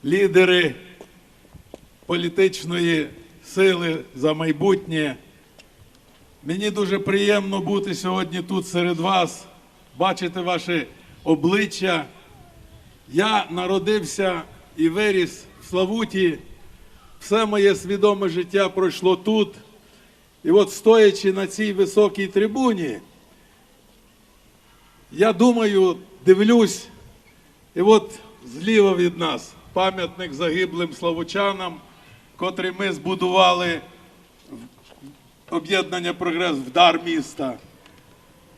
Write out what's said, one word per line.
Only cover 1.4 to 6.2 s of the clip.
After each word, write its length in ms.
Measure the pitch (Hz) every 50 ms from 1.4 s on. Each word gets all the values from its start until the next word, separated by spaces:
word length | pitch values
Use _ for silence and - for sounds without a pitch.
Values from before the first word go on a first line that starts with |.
| _ _ _ - _ _ - - - _ _ _ _
політичної 1000 | - 175 175 175 170 170 196 190 190 185 - - 165 175 175 170 170 165 156 147 147 - - - - - - -
сили 520 | - - 190 190 190 185 175 175 165 160 156 - - -
«За 180 | 131 131 156 156
майбутнє». 800 | 156 165 160 151 147 170 196 190 196 - 170 160 156 151 143 127 - - - _ _ _ _ _ - - _ _ _ - _ _ _ _ _ _ _